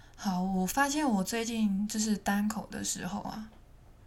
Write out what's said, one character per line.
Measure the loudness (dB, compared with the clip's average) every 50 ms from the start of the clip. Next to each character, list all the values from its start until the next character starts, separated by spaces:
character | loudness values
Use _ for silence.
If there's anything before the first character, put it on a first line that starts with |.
| -20 -20 -14
好， | -6 -2 0 0 0 0
我 | 0 2 2 0
发 | 2 2 2 2 2
现 | 2 2 2 2
我 | 4 2 2
最 | 0 -2 -2 -2
近 | -2 0 2 2 2 2 2 0 -2
就 | 0 0
是 | 2 2 0 0
单 | 2 0 2 2 2
口 | 0 0 -4 -6 -8
的 | -8 -6 -4
时 | -4 -4 -4 -4 -6
候 | -6 -6
啊， | -6 -6 -8 -8 -10 -12 -14 -20 -20 -20 -20 -20 -20 -20 -20 -20 -20